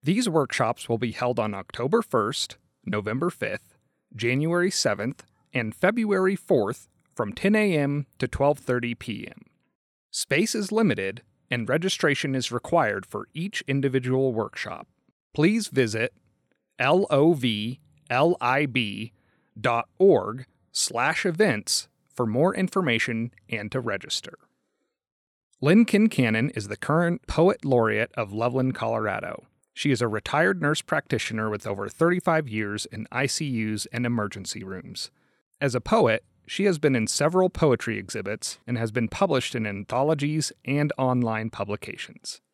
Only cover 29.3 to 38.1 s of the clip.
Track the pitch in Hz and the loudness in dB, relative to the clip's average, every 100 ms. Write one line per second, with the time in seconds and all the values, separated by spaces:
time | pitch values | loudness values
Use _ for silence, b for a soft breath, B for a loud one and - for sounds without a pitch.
29.3 | - - _ _ - 151 123 117 107 - | -12 -14 _ _ -4 0 2 0 -2 -2
30.3 | 147 175 190 151 151 - 156 - 120 - | 0 2 0 -2 -2 -2 -4 -2 -4 -2
31.3 | 113 110 104 110 101 101 - 165 180 180 | -4 -4 -4 -6 -8 -8 0 0 2 0
32.3 | 160 147 110 104 107 - 104 110 123 139 | 0 -2 -4 -4 -6 -8 -10 -10 -4 -4
33.3 | - 151 120 110 107 - 120 123 120 104 | -2 -4 -2 -2 -4 -6 -4 -2 -2 -4
34.3 | 101 92 87 95 95 - - - _ _ | -6 -12 -10 -10 -12 -12 -12 -14 _ _
35.3 | _ _ _ 143 120 - 226 139 110 _ | _ _ _ -2 -2 2 4 4 2 _
36.3 | _ - - 202 165 147 131 110 - 147 | _ -14 0 0 2 2 2 0 0 2
37.3 | 180 185 - 156 120 - 104 98 | 4 2 4 2 2 0 -6 -6